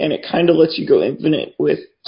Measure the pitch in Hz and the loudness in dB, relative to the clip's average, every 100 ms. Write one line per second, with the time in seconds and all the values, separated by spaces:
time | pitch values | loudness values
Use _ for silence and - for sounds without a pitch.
0 | 151 - - 170 175 160 160 - - 117 | -4 -4 -4 0 2 4 2 2 2 2
1 | 101 143 156 151 - - 147 - - _ | 2 -2 -2 -2 -4 -4 -2 -2 -6 _